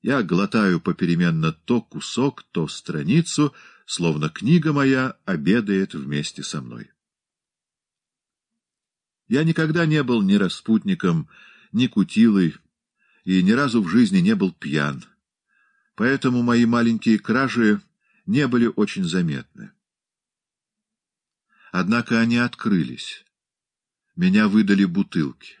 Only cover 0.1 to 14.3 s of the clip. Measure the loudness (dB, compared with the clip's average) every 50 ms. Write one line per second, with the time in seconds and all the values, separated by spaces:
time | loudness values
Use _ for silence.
0.1 | -2 -2 -2 0 0 -2 -2 0 0 0 2 2 0 0 -2 -4 -4 -2 -2 0
1.1 | 0 0 0 0 0 0 -2 -4 -4 _ _ -2 -2 -2 -2 _ -16 -14 -12 -8
2.1 | -4 -2 -2 -4 -4 -8 -20 _ _ -6 -6 -6 -8 -14 _ -10 -8 -6 -2 0
3.1 | 0 0 0 0 0 0 0 -2 _ -10 -20 -20 -20 _ _ -12 -6 -2 -2 -2
4.1 | 0 -2 -4 -6 -6 -4 0 2 2 4 2 0 0 0 2 2 2 0 0 -4
5.1 | -6 _ _ -6 -6 -2 0 0 0 0 0 0 0 -2 -2 -4 -8 -12 -10 -6
6.1 | -6 -6 -6 -6 -10 -12 -12 -10 -10 -12 -12 -12 -18 -18 -20 _ _ _ _ _
7.1 | _ _ _ _ _ _ _ _ _ _ _ _ _ _ _ _ _ _ _ _
8.1 | _ _ _ _ _ _ _ _ _ _ _ _ _ _ _ _ _ _ _ _
9.1 | _ _ _ _ 0 0 2 0 0 0 -2 0 0 0 0 2 0 0 0 0
10.1 | 0 0 2 2 2 2 2 -2 -4 -8 _ 0 0 0 2 -2 -4 0 0 0
11.1 | 0 0 -2 _ -16 -20 -20 -20 -20 _ _ _ -2 -2 -2 0 0 -2 -2 0
12.1 | 2 4 4 4 4 4 2 0 -2 -8 _ _ _ _ _ _ _ _ _ _
13.1 | _ _ _ 0 0 2 4 4 2 2 2 2 0 0 0 2 4 4 4 4
14.1 | 4 2 2 2